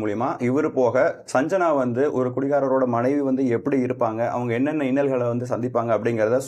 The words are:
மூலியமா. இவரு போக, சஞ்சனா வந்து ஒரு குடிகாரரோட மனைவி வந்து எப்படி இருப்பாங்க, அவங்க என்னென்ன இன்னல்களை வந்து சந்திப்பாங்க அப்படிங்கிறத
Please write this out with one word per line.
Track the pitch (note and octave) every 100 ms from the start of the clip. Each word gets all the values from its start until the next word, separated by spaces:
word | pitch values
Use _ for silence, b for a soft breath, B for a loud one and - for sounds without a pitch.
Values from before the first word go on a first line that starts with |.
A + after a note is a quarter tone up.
மூலியமா. | G#2+ G#2 C3 F3 B2
இவரு | C3 D#3
போக, | C3 B2 B2 D#3 - -
சஞ்சனா | C3 D#3+ F#3+ F3 C#3+
வந்து | B2+ A#2+ D3
ஒரு | B2 B2+ B2
குடிகாரரோட | C#3 C#3+ C3+ C3 B2+
மனைவி | A#2 B2 C#3+
வந்து | C3+ C3 C3+
எப்படி | A#2 C#3+ C#3+
இருப்பாங்க, | B2 B2 A#2 A2 A#2
அவங்க | A#2+ B2
என்னென்ன | A#2 C#3 D#3 C3+
இன்னல்களை | C3+ C#3+ C3 A#2+
வந்து | A#2+ B2
சந்திப்பாங்க | A2 A#2+ A#2+ A#2 G#2+
அப்படிங்கிறத | A#2 A#2 G#2+ B2